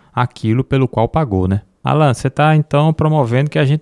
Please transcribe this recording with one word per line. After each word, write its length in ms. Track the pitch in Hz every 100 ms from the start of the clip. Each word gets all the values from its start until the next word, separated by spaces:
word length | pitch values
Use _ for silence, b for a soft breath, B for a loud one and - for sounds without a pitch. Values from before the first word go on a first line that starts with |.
| b
aquilo 520 | - 123 - 110 120 131
pelo 200 | 135 127
qual 220 | - 113
pagou, 400 | 160 143 95 92
né? 140 | 101 - _
"Alan, 300 | 131 143 147
você 160 | 120 135
tá 260 | - 151 156
então 380 | 151 143 156
promovendo 560 | 156 156 156 117 123 147
que 80 | 156
a 80 | 135
gente 160 | 156